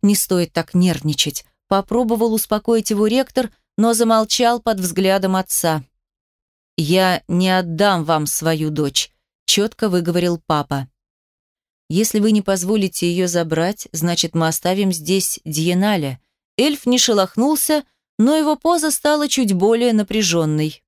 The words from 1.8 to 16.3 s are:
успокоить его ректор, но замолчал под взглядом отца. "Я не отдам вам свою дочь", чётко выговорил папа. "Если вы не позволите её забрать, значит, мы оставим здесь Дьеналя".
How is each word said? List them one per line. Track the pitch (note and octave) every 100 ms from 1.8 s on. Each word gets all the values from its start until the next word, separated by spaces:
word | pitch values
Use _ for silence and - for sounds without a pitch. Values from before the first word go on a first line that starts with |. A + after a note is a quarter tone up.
| G3 A#3 A#3+ A3+ A#3
успокоить | A3 - G#3+ - A3+ G#3+
его | G#3 G#3+
ректор, | A#3+ C4+ - A#3+ _ _ -
но | A3
замолчал | A3+ A3+ A3 A3 - A#3+ A#3+
под | A#3 G#3
взглядом | F3+ E3+ F#3+ F#3+ F#3+ F#3+
отца. | F#3 - E3+ D#3 C3+ _ _ _ _ _ _ _ _ -
"Я | D3 F3+ F#3 F3 _
не | F3 F#3
отдам | F#3 F3 D#3+ G3+ F#3
вам | D#3 D#3 D3
свою | - D#3+ D#3+ D#3
дочь", | D3+ D3 - - _ _ _ -
чётко | - G3+ - A3
выговорил | F3+ E3+ E3+ F3 E3+ _
папа. | D3+ C#3+ C#3 C3+ _ _ _ _ _ _ _ _ _ _
"Если | D#3+ A3 G#3+
вы | G#3
не | G#3+
позволите | G3 F#3+ F3+ G#3+ F#3+ - F3
её | F3 F3+
забрать, | E3+ E3 D#3+ E3+ G#3 -
значит, | D#3+ E3 E3+ D#3+ E3
мы | D#3+
оставим | D#3 F3 F#3+ G3
здесь | E3+ D3+ F#3+ F3+ - -
Дьеналя". | D3+ D#3+ F3+ G3+ G3+ C#3+ C3 _